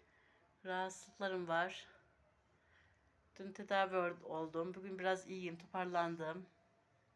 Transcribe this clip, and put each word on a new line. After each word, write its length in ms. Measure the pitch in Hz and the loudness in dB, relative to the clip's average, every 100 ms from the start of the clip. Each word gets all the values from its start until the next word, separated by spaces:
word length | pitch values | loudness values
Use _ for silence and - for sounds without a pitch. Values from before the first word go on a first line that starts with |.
| - _ _ _ _ _ 185 | -20 _ _ _ _ _ -2
rahatsızlıklarım 840 | 185 190 185 - - 196 185 175 | 0 0 -4 -14 -2 0 0 2
var. 400 | 165 185 - - - _ _ _ _ _ _ _ - - _ _ _ _ - | 2 2 -2 -12 -20 _ _ _ _ _ _ _ -20 -20 _ _ _ _ -14
Dün 160 | 196 | -12
tedavi 440 | 196 202 196 190 185 | -10 2 4 4 4
ol-, 280 | 175 170 | 2 -2
oldum. 500 | - 160 160 160 175 | -4 -2 -2 -2 -2
Bugün 260 | 185 196 185 | -4 -8 0
biraz 300 | 185 185 - | 2 2 0
iyiyim, 280 | 185 180 170 | -6 -4 -6
toparlandım. 880 | - 190 180 180 170 170 156 170 185 _ _ _ _ _ _ | -6 -2 2 2 2 0 -2 -4 -8 _ _ _ _ _ _